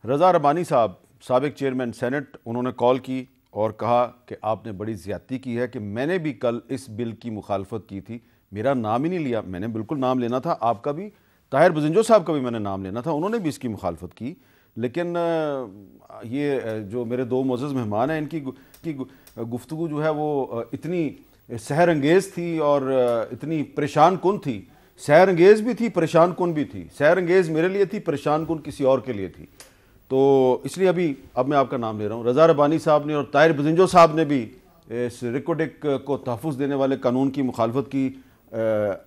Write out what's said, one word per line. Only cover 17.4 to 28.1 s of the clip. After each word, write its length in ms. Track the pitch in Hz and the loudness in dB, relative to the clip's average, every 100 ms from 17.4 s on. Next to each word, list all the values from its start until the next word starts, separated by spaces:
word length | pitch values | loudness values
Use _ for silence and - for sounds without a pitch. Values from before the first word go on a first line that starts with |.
मोअज़्ज़ज़ 300 | 131 123 147 | 0 -2 -4
मेहमान 380 | 135 113 104 131 | -4 -2 -2 -2
हैं, 100 | 160 | -2
इनकी 180 | 151 160 | -6 -8
गु-, 440 | 131 - _ - | -10 -14 _ -14
की 100 | 165 | -12
गु-, 500 | 139 131 - - - | -10 -12 -14 -20 -12
गुफ्तगू 440 | 113 120 - 160 170 | -8 -8 -8 -8 -6
जो 120 | 147 | -2
है 120 | 156 | -2
वो, 340 | 151 151 143 131 | -2 -2 -2 -2
अ, 240 | 113 117 | -6 -8
इतनी 460 | - 151 180 151 - _ _ _ | -8 -6 -2 -4 -6 _ _ _
सहर 380 | 117 - 147 175 | -12 -4 2 4
अंगेज़ 400 | 160 139 180 190 | 4 4 4 2
थी 300 | - 170 160 | -8 -6 -2
और, 240 | 147 143 135 | 2 2 2
अ, 460 | 131 123 117 110 | 2 2 2 -2
इतनी 300 | 127 143 160 | -8 -6 -4
परेशान 540 | 135 - 147 156 160 185 | -4 -4 -2 4 4 6
कुन 200 | 175 202 | 0 0
थी। 340 | 147 107 92 _ _ _ | -4 -8 -10 _ _ _
सहर 300 | - 151 190 | 4 6 6
अंगेज़ 340 | 175 180 220 | 8 8 8
भी 100 | 214 | 4
थी, 160 | 214 226 | -2 -2
परेशान 420 | 180 160 165 175 | 0 2 4 4
कुन 220 | 160 175 | 2 -2
भी 120 | 156 135 | -2 -4
थी। 260 | 98 78 - | -8 -16 0
सहर 180 | 147 175 | 2 4
अंगेज़ 340 | 175 185 170 | 4 2 2
मेरे 180 | 156 175 | 0 0
लिए 160 | 196 196 | 0 -2
थी, 140 | 214 | -2
परेशान 460 | 175 | -4